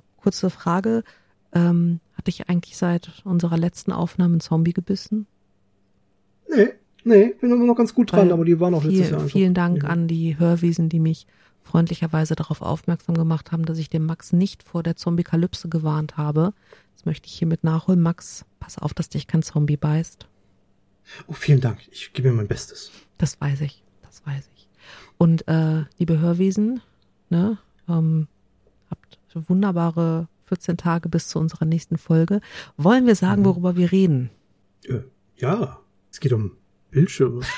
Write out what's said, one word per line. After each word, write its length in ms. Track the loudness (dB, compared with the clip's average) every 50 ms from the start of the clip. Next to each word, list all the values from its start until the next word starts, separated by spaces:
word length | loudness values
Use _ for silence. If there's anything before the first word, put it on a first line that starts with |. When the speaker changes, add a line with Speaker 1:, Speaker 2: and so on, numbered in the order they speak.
| -20 _ _
Speaker 1:
kurze 320 | _ -4 -2 -2 -2 -2 -4
Frage. 540 | -4 -4 -4 -2 -2 0 0 -2 -2 -2 -4 -8 _ _ _ _ _ _ _ _
Ähm, 480 | 0 2 2 4 2 2 2 0 -2 -4 -6 _ _
hat 120 | -10 -8
dich 220 | -8 -8 -6 -4 -2
eigentlich 280 | -2 -2 -2 -6 -6
seit 460 | -4 -2 -2 -2 -2 -4 -8 -18 -14 -6
unserer 340 | -2 0 0 0 0 0 0
letzten 340 | 0 -2 -4 -6 -8 -6
Aufnahme 440 | -4 -4 -4 -4 -2 0 2 2 2 0
ein 20 |
Zombie 320 | 0 0 0 0 2 0
gebissen? 540 | 0 -2 -4 -4 -6 -6 -6 -6 -6 -6 -6 -10 _ _ _ _ _ _ _ _ _ _ _ _ _ _ _ _ _ _ _ _ _ _ _ 0
Speaker 2:
Nee, 200 | 4 4 4 4 2 -4 _ _ _ _ 4
nee, 300 | 6 8 8 8 6 2 0
bin 100 | 0 2
immer 160 | 2 4 4
noch 100 | 4 4
ganz 180 | 2 2 2 2
gut 180 | 0 0 2
dran, 140 | 4 4 4 6
Speaker 1:
Weil 40 |
Speaker 2:
aber 120 | 4 4 4
die 140 | 2 2 4
waren 160 | 2 2 2
auch 80 | 2 2
letztes 160 | 2 2 2
Speaker 1:
viel-, 80 | 2 2
Speaker 2:
Jahr 100 | 0 -2
einfach 120 | -2 0
Speaker 1:
vielen 220 | 0 2 2 2 2
Dank 280 | 2 2 0 0 0
Speaker 2:
ja. 60 | -2 -2
Speaker 1:
an 180 | -2 -2 -2 -2
die 300 | -2 -2 -2 -2 0 0
Hörwiesen, 500 | 2 2 2 2 0 0 0 0 -2 0
die 120 | 0 0
mich 260 | 0 0 -2 -4 -8 _ _ _ _ _ _ _
freundlicherweise 720 | _ -2 0 0 0 0 -2 -4 -4 -2 -2 -2 -2 -2 -2
darauf 260 | -4 -4 -6 -8 -6
aufmerksam 540 | -6 -6 -6 -4 -4 -4 -6 -4 _ -2 -2
gemacht 360 | 0 0 0 -2 -2 -4 -6
haben, 120 | -4 -4 -4
dass 140 | -4 -4 -6
ich 100 | -6 -4
den 160 | -4 -2 -2
Max 280 | -4 -4 -8 -4 0
nicht 300 | 0 2 2 0 -4 -10
vor 200 | _ _ -8 -6
der 140 | -4 -4 -6
Zombie-Kalypse 720 | -4 -4 -2 -2 -2 -2 0 0 0 0 -2 -4 -8 -8 -6
gewarnt 480 | -4 -4 -2 -2 -2 -4 -4 -6 -6
habe. 360 | -6 -4 -2 0 0 0 0 -2 _ _ _ -20 -20 _ _ _
Das 100 | _ -8
möchte 200 | -8 -8 -8 -10
ich 80 | -18 -8
hiermit 300 | -4 -2 -2 -2 0 0
nachholen. 380 | 0 -2 0 0 2 2 2
Max, 420 | 2 2 0 -4 -10 -18 -18 -20 -20 _ _ -20
pass 180 | -20 -20 -12 -10
auf, 140 | -10 -8
dass 160 | -6 -8 -8 -8
dich 180 | -8 -10 -6
kein 160 | -2 -2 -2
Zombie 340 | -2 -2 -2 -2 0 0 -2 -2
beißt. 480 | -2 -2 -2 -2 -4 -6 -12 -20 -20 _ _ _ _ _ _ _ _ _ _ _ _ _ _ _ _ -20 -20 -20 -16
Speaker 2:
Oh, 60 | -14
vielen 280 | -12 -4 0 2 2 2
Dank. 180 | 2 0 -4 -8 -14 _
Ich 220 | -20 -20 -18 -12
gebe 160 | -6 -2 0 0
mir 40 | 0
mein 120 | 0 -2 -6
Bestes. 420 | -8 -8 -12 -14 -18 -20 -20 -20 -20 -20 _ _ _ -4
Speaker 1:
Das 220 | -4 -4 -4 -4
weiß 200 | -4 -4 -4 -4
ich. 200 | -6 -8 -10 _ _ _ _ _
Das 240 | -20 -20 -20 -16 -12
weiß 220 | -12 -12 -12 -12 _ _
ich. 140 | _ _ _ _ _ -20 -20 -20 -20 -20 -10 _
Und, 320 | 0 2 2 2 2 0 0
äh, 360 | 0 0 0 0 -2 -2 -4 -6 _ -4
liebe 200 | -2 0 0 0
Hörwesen, 600 | 0 0 0 0 0 0 0 0 -2 -2 -2 -6 -10 _ _ _ _ _ _ _ _ -2
ne, 280 | 0 0 0 0 -2 -6 _ _ _ _ _ -4
ähm, 380 | -2 0 0 0 0 -2 -2 -4 _ _ _ _ _ _ _ _ _ _ _ -16
habt 280 | -16 -16 _ _ _ _ _ _ -14 -8 -4 0
wunderbare 800 | 0 2 2 0 0 0 0 0 0 0 0 0 0 -2 -4 -8 _ _ _
vierzehn 300 | -8 -8 -6 -4 -4 -4
Tage 320 | -2 -2 -2 -2 -2 -2 -2
bis 200 | -2 -2 -2 -4
zu 100 | -4 -4
unserer 260 | -2 -4 -4 -4 -2
nächsten 320 | -2 -2 -2 -4 -4 -6
Folge. 440 | -6 -2 0 2 2 2 2 0 -2 -4 -8 -14 -18 -18 -14 _
Wollen 300 | 0 2 4 4 6 6
wir 80 | 4 4
sagen, 240 | 4 2 0 2 4
Speaker 2:
Mhm. 40 | 4
Speaker 1:
worüber 300 | 4 4 2 0 0 2
wir 140 | 2 2 4
reden? 380 | 4 4 4 4 2 2 -2 -4 -10 _ _ _ _ _ _ _ _ _ -10
Speaker 2:
Äh, 160 | -8 -8 -8 -8 -12 _ _ _ _ _
ja. 440 | -6 -4 -2 -2 -2 -2 -6 -8 -12 _ _ _ _ _ _
Es 100 | -8 -4
geht 120 | -2 0 0
um 180 | 0 -2 -4 -8 _ _ _ _ _ _ _
Bildschirme 500 | 2 2 2 2 2 0 0 0 0 -4 -8 -8 -10